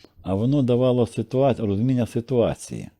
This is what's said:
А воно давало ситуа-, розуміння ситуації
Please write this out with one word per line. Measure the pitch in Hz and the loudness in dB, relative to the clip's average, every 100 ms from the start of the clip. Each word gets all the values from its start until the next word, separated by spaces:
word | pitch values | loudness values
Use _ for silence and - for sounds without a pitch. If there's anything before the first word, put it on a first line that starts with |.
| - _ | -20 _
А | - | -6
воно | 98 120 147 | -2 0 0
давало | 123 120 127 123 113 | 2 2 2 2 0
ситуа-, | - 107 131 139 117 110 | -2 -4 0 2 2 -2
розуміння | 98 127 127 110 | 0 0 0 -2
ситуації | 120 - 127 95 - - - - _ | -4 -2 0 2 0 -10 -12 -14 _